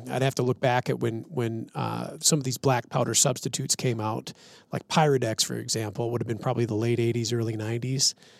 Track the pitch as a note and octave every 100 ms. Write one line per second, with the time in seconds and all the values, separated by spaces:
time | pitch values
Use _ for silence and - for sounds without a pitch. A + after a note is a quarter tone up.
0 | A#2 B2+ C3+ C3+ B2+ A#2+ C3 B2 - B2
1 | A#2+ A2+ - C#3 A#2 A2+ - D3 A2+ A#2
2 | A#2+ D3+ - D#3 C3 A#2+ C#3 B2 - -
3 | A#2+ A2+ C#3+ B2+ C3 - C3 - C3 A2+
4 | G#2+ A#2 - - - - - - - E3+
5 | D3+ C3+ A#2 A2 - A#2 A#2 A2+ G#2+ G2
6 | A#2+ A#2+ A2+ A2 C3 A#2+ A2+ G#2+ A#2 A#2+
7 | A#2 A#2 A2 A#2 A2+ A2 G#2+ A#2 B2 C3
8 | - - - -